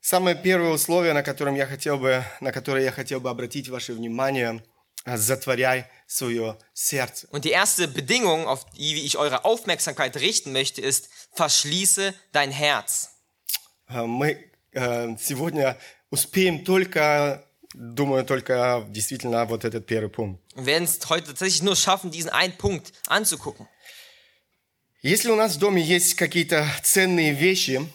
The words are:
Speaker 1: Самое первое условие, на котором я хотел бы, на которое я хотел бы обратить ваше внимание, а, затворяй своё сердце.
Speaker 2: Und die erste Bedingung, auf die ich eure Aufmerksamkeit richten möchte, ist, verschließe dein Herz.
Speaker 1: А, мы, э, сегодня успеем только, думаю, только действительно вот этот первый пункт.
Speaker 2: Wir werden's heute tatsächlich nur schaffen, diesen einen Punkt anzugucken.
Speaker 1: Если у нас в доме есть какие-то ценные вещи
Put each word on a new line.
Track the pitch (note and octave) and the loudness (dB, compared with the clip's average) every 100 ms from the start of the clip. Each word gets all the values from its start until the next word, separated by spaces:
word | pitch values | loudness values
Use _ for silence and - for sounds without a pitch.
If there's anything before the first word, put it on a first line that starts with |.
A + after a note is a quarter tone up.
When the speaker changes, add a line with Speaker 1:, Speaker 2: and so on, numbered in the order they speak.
| - | 2
Speaker 1:
Самое | F#3 F#3 D#3+ | 2 2 0
первое | F3+ F#3 E3+ | 2 2 4
условие, | D#3 - F3 E3+ | 2 2 2 4
на | D3 | 2
котором | C#3+ C#3 C#3+ C#3 | 0 -2 -2 0
я | C3+ | -2
хотел | C3+ D#3 C#3+ | -4 -4 0
бы, | C3 B2+ B2+ - | 2 2 0 -8
на | C3+ | -6
которое | C3 C3+ C3+ | -6 -2 0
я | C3 | 0
хотел | B2+ B2+ C3+ | -2 -6 -6
бы | B2+ | -6
обратить | A#2+ B2 C#3+ C3 | -6 -8 -8 -10
ваше | B2+ A#2+ | -10 -8
внимание, | A#2 A#2 A#2 C3+ C3+ A#2 A2+ A2+ _ _ - | -8 -6 -2 0 0 0 -4 -12 _ _ -16
а, | - A#2+ | -6 -2
затворяй | G#2+ C3 - B2 B2+ C3 B2 _ _ | 0 -2 -2 0 2 0 -4 _ _
своё | - B2+ A#2 A2+ G#2+ _ | -6 -4 -2 -4 -8 _
сердце. | - - C#3 B2 - - | -6 -4 -2 -2 -6 -10
Speaker 2:
Und | D3 | -6
die | D#3+ | 0
erste | D#3+ G3+ - E3+ | 2 2 2 0
Bedingung, | C3 C3 A#3 G#3+ D#3+ D#3+ | -2 0 2 2 2 0
auf | C3 - | -4 -6
die | - C#3+ D#3 | -8 -6 -4
ich | C#3+ - | -4 0
eure | D3 B2+ | 0 0
Aufmerksamkeit | F#3+ A3+ G#3 E3+ - C#3 C3+ C#3 | 0 0 0 -2 -2 -2 -2 0
richten | C#3+ D3 - | 0 0 -2
möchte, | C3 C3+ - | -2 -2 -2
ist, | C3 C3+ - - - | -2 -2 -4 -20 -18
verschließe | - D#3+ - D3+ E3 F#3+ - G3 F#3+ _ | -2 2 2 0 0 2 2 0 -4 _
dein | D3 C#3 | 0 0
Herz. | C3+ D3 C3 - - - _ _ _ - - - _ _ | 0 2 2 -2 -6 -6 _ _ _ -8 -8 -8 _ _
Speaker 1:
А, | B2 A#2 | -6 -4
мы, | A#2+ C#3+ C#3+ - _ _ | 0 0 -2 -10 _ _
э, | - B2+ A#2+ A#2 A2+ | -6 -2 -2 -4 -6
сегодня | - C3+ E3 D#3 C3+ B2 - - _ | -6 -4 -4 0 0 0 -12 -20 _
успеем | C#3 - G3 F#3 D#3+ | -4 -2 2 2 2
только, | - F#3 F3+ E3 D3+ D3 D3 C3+ - _ - | 2 2 2 2 4 4 2 -2 -10 _ -20
думаю, | - A#2+ A#2 C#3+ C3+ | -18 -12 -2 2 2
только | C3 C3 - B2+ B2 B2 G#2 | 2 -2 0 2 2 2 -2
действительно | G#2 G#2+ C3 B2 A#2 | -6 -6 -4 -2 0
вот | A#2 A2+ | 0 -2
этот | A#2 A2+ G#2+ | -4 -6 -2
первый | A2+ G#2 | -2 -2
пункт. | - G#2+ F#2 _ | -4 -6 -6 _
Speaker 2:
Wir | - C3 | -8 0
werden's | D#3 E3+ - - | 0 0 -4 -2
heute | E3+ D3 | -2 -2
tatsächlich | C#3 F#3+ F#3 | -4 0 0
nur | F#3 | 2
schaffen, | F#3 - F#3+ F#3 | 2 2 0 -2
diesen | D#3+ D#3+ | -8 -2
einen | C3 F#3 F#3 | 0 0 0
Punkt | G3+ F3+ - - - | -4 -4 -8 -16 -2
anzugucken. | F3+ G#3+ D#3+ - - A#2 _ - - - - _ _ _ _ _ _ _ _ | 0 0 -2 -8 -12 -20 _ -20 -20 -20 -20 _ _ _ _ _ _ _ _
Speaker 1:
Если | C3 G#3+ A#3+ | 0 0 4
у | |
нас | A3 A3 D3+ | 4 4 2
в | |
доме | G3+ F#3+ | 2 4
есть | D#3+ F3+ F3 | 4 4 4
какие-то | - E3+ F3 E3 D#3+ D3+ C#3+ | 2 0 0 2 2 2 0
ценные | - - F#3 F3 D#3 | 2 4 4 4 4
вещи | C#3+ F3 F#3 C3 C3 D#3 | 4 2 2 0 -2 -4